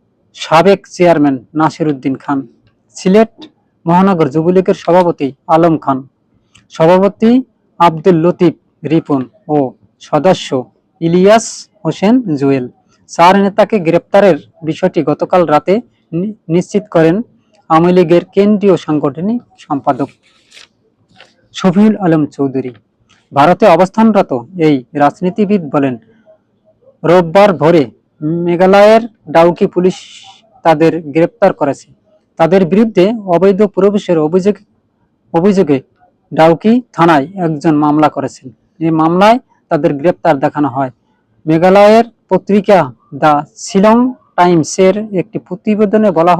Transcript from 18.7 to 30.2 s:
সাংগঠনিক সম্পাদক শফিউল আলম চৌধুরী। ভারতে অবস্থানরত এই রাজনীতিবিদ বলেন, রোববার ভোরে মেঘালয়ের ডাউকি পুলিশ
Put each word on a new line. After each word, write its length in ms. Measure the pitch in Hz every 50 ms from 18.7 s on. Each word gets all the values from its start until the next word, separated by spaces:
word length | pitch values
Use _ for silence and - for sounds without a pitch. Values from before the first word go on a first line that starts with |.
| 175
সাংগঠনিক 640 | 151 - 160 151 147 151 143 131 160 180 214 240 240 - _ _ -
সম্পাদক 500 | - - 147 139 - 147 135 123 135 - _ _ _ _ _ _ _ _ _ - - _ _ _ _ _ _ _ _ _ _ - - _ _ _ _ _ -
শফিউল 400 | - 185 190 165 202 214 220 208
আলম 260 | - 190 170 165 156 143
চৌধুরী। 460 | 139 - - 139 135 127 131 123 123 117 _ _ _ _ _ _ _ _ _ _ _
ভারতে 320 | - 139 147 170 180 - 226 196 165
অবস্থানরত 560 | 165 185 185 - 220 226 220 208 196 - - 139 120 123 - 185 175
এই 180 | 160 156 143 127 120 _ -
রাজনীতিবিদ 680 | 143 143 143 143 - 175 185 185 214 208 185 208 190 160 131 147
বলেন, 200 | 147 139 131 120 110 _ _ _ _ _ _ _ _ _ _ _ _ _ _ _ _ _ _ _ _
রোববার 480 | - 156 175 185 170 160 160 196 208 202 170 131
ভোরে 240 | 143 165 175 160 127 107 - _ _ _ _ - 151 156 170 170 175
মেঘালয়ের 580 | 175 175 165 185 190 196 202 208 214 220 226 233 220 _ _ _ 151
ডাউকি 360 | 147 165 170 175 170 - 202
পুলিশ 300 | 170 - 180 180 185 180 - - - - -